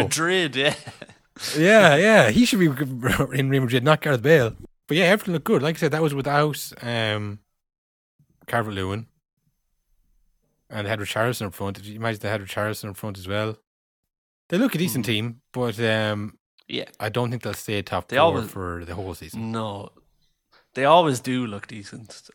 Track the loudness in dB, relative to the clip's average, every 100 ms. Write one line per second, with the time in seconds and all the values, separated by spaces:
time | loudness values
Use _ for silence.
0 | 4 0 0 0 0 0 0 -2 -12 -18
1 | -20 -20 _ -14 -6 2 6 8 8 8
2 | 8 8 6 6 4 4 2 2 -4 -4
3 | -2 0 0 0 0 2 2 2 2 2
4 | 2 0 4 4 4 -4 -20 _ -4 0
5 | 2 2 0 -4 0 0 0 -2 -2 0
6 | -2 -2 -2 0 0 -2 -12 -10 -6 -4
7 | -2 -4 -6 -10 _ _ _ _ _ _
8 | _ _ _ _ -6 -4 -4 -4 -4 -6
9 | -10 _ _ _ _ _ _ _ _ _
10 | _ _ _ _ _ _ _ -8 -4 -4
11 | -4 -2 -2 -2 -8 -6 -8 -8 -14 -8
12 | -6 -4 -4 -6 -6 -4 -4 -4 -10 -10
13 | -10 -10 -6 -4 -4 -6 _ _ _ _
14 | _ _ _ _ _ 0 0 0 -2 -2
15 | -2 -2 -4 -10 _ -4 -4 -2 0 0
16 | 0 -2 -6 _ _ _ -10 -10 -10 _
17 | -6 -2 -4 -4 -8 -8 -6 -6 -4 -6
18 | -2 2 2 2 -6 -8 -8 -8 -10 -10
19 | -10 -12 -12 -10 -8 -6 -8 -10 -14 _
20 | _ _ _ _ _ _ _ 0 6 6
21 | 6 0 -2 -4 -4 -8 -14 -16 -16 -18
22 | -18 -20 -20